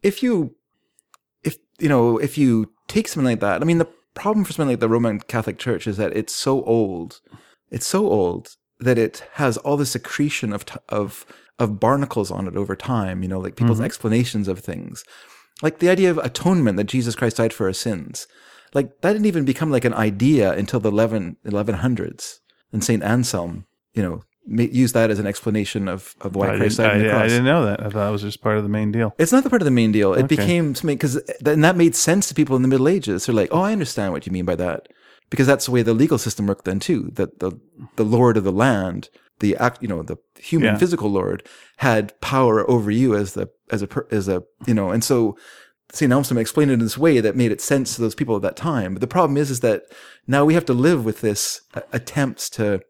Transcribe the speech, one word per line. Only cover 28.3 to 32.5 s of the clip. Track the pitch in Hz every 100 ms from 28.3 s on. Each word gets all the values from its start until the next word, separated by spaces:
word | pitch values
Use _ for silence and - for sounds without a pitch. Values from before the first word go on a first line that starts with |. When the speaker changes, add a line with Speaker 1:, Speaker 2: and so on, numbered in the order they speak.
| -
Speaker 2:
part | 110 107
of |
the | 104
main | 107 107
deal. | 110 113 -
Speaker 1:
It's | 165
not | 254
the | 269
part | 240
of | 156
the |
main | 123 113
deal. | 107 101
It | 95
Speaker 2:
Okay. | 135 156
Speaker 1:
became | 101 175 160
something, | 135 165 143
'cause | 151 131 - -
th-, | 147
and | 151
that | 156 185
made | 170
sense | - - 180 196
to |
people | 143 143